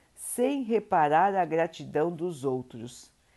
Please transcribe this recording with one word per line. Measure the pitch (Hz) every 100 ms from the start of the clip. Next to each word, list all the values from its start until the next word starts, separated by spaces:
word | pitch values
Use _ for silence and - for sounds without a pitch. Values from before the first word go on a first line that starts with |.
| _ -
sem | - - 254 285
reparar | 226 220 208 180 151 156 196 196
a |
gratidão | 165 160 170 - 139 147 165
dos | 165 180 156
outros. | 135 127 123 120 117 - - _ _